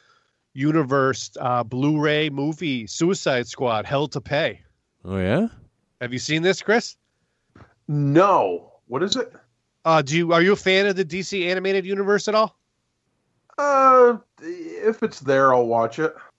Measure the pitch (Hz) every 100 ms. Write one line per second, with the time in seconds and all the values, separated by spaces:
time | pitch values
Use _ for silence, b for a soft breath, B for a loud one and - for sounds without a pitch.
0 | _ _ _ _ _ 135 147 160 131 139
1 | 135 131 - - 135 123 117 123 143 151
2 | 151 151 156 143 147 156 170 127 107 -
3 | 165 190 170 131 120 - 127 110 104 143
4 | 147 143 - 143 151 95 _ _ _ _
5 | 90 95 92 139 226 - _ _ _ -
6 | 123 123 117 156 175 185 - 226 - -
7 | _ _ _ _ _ - b b - 147
8 | 143 147 202 170 101 87 - _ - 131
9 | 196 254 - - _ _ _ _ 165 160
10 | 139 160 170 165 185 202 190 190 202 190
11 | 170 180 175 196 175 185 190 196 180 196
12 | 196 202 - 214 190 _ _ _ _ _
13 | _ _ _ _ _ - 285 277 269 254
14 | 240 233 _ _ 160 180 165 175 208 226
15 | 220 - 135 135 135 127 120 117 113 135
16 | 156 - B